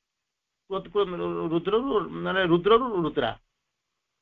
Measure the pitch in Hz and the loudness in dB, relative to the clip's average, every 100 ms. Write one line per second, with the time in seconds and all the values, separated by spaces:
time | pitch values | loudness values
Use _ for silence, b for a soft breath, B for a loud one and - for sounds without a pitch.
0 | _ _ _ _ _ _ _ 190 185 202 | _ _ _ _ _ _ _ -8 -4 -2
1 | 185 175 175 170 170 165 185 220 277 220 | -2 -2 -4 -4 -2 -2 0 0 0 -2
2 | 160 165 175 185 180 170 180 233 254 190 | -2 -6 -2 0 2 2 4 4 4 0
3 | 156 151 117 107 _ _ _ _ _ _ | -2 -2 -2 -6 _ _ _ _ _ _
4 | _ _ | _ _